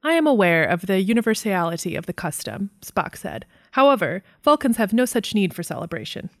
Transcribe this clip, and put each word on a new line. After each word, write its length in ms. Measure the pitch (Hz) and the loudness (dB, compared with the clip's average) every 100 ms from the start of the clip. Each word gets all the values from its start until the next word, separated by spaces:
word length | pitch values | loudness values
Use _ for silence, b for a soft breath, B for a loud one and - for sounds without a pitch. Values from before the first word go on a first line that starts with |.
"I 120 | 302 | 2
am 120 | 330 311 | 2 4
aware 380 | 247 180 165 | 4 4 4
of 220 | 160 175 190 | 2 0 0
the 140 | 190 | 0
universality 920 | 190 233 226 220 220 185 170 165 180 | 2 2 2 -2 -2 -2 -2 -4 -6
of 120 | - 170 | -6 -8
the 60 | |
custom," 580 | 170 165 - - 107 196 _ | -6 -6 -8 -10 -8 -8 _
Spock 360 | - - - - | -8 -6 -6 -8
said. 300 | - - - b b | -12 -12 -14 b b
"However, 520 | - 277 269 156 185 b b | 2 4 4 0 -4 b b
Vulcans 340 | - 302 262 226 | 2 2 2 0
have 140 | 208 | 2
no 120 | 220 | 2
such 320 | 254 240 - 214 | 2 0 0 0
need 180 | 185 | 0
for 80 | - | -2
celebration." 680 | 165 160 165 165 - - 175 _ | -8 -8 -8 -8 -10 -10 -12 _